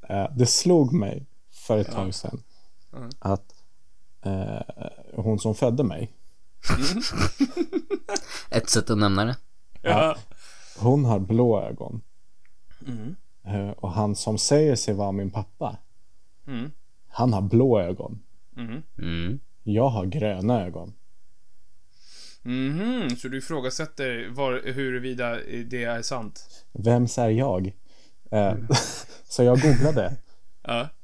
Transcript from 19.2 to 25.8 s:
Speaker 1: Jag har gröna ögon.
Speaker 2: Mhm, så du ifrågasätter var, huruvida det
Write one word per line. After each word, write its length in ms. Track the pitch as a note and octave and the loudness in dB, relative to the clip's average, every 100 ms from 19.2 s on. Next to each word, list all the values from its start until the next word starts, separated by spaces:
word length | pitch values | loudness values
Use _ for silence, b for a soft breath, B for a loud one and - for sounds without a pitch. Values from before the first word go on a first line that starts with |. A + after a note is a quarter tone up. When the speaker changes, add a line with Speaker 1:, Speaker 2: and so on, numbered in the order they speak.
| E2+ C3+ - - | -2 -4 -6 -10
Speaker 1:
Jag 260 | - G#2 C3 | 0 4 4
har 160 | A2+ F#2+ | 2 -2
gröna 600 | D#3 G#2+ F#2 G2 B2 F2+ | 0 -2 0 2 2 0
ögon. 280 | E2 F#2 G#2+ - - - - - - - - - B B B B B | -6 -10 -12 -12 -12 -12 -12 -12 -12 -12 -12 -14 B B B B B
Speaker 2:
Mhm, 680 | A#2+ B2+ C3 D3+ A3 B3+ E3+ A#2+ | -6 -2 -2 0 0 0 0 -2
så 100 | C3 | -4
du 100 | C3+ | -6
ifrågasätter 920 | - D#3+ B2+ - D#3+ - C3 A#2+ G2+ B2 | -4 -4 -4 -4 -6 -4 -4 -2 -6 -2
var, 260 | C3+ B2 - | 0 0 -2
huruvida 640 | C3 C3+ B2 B2+ B2+ A#2+ A#2 - A#2 A#2 | -2 -2 -2 -4 -2 -2 -2 -4 -6 -4
det 140 | B2 | -4